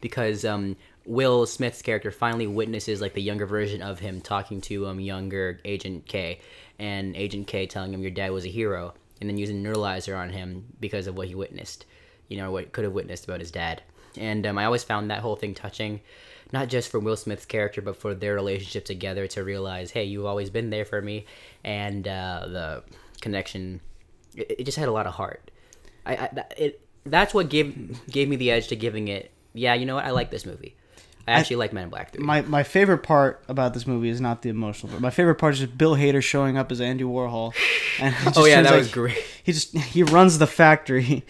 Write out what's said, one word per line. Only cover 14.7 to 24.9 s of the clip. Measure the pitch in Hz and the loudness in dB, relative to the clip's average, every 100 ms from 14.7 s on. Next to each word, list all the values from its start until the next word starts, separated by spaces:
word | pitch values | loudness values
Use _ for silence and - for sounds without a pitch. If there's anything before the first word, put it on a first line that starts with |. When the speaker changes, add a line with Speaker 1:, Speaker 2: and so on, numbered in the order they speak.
| 120 | 0
Speaker 1:
found | - 104 104 | -2 -4 -4
that | 104 | -4
whole | 113 104 | -4 -4
thing | 104 | -6
touching, | 92 101 - 107 104 - - - - - | -8 -10 -8 -6 -8 -12 -20 -20 -20 -8
not | 135 127 | -6 -2
just | 123 117 | -4 -2
for | 113 | -2
Will | 107 107 | -2 -2
Smith's | 107 101 - | -4 -8 -6
character, | 110 104 - | -4 -2 -4
but | 98 92 | -8 -8
for | 107 92 | -8 -4
their | 104 | -2
relationship | 101 98 98 95 104 | -2 -2 -4 -6 -10
together | - 95 95 95 98 | -8 -8 -6 -6 -6
to | 104 | -6
realize, | 95 98 95 92 87 | -6 -6 -6 -8 -8
"Hey, | 120 101 | -6 -4
you've | 101 101 | -4 -4
always | 101 98 | -4 -4
been | 113 113 | -4 -4
there | 107 104 | -4 -4
for | 104 | -6
me," | 104 104 - - - - | -6 -8 -12 -20 -20 -14
and, | - 104 104 101 98 | -8 -6 -6 -6 -6
uh, | 95 92 87 90 | -6 -6 -8 -8
the | 90 80 69 - - - - | -8 -8 -10 -14 -20 -20 -12
connection, | 110 98 92 98 92 90 - - - _ _ - | -6 -6 -6 -10 -10 -12 -14 -18 -20 _ _ -12
it, | - 110 | -8 -6
it | |
just | 131 151 | -6 -4
had | |
a | 139 | -2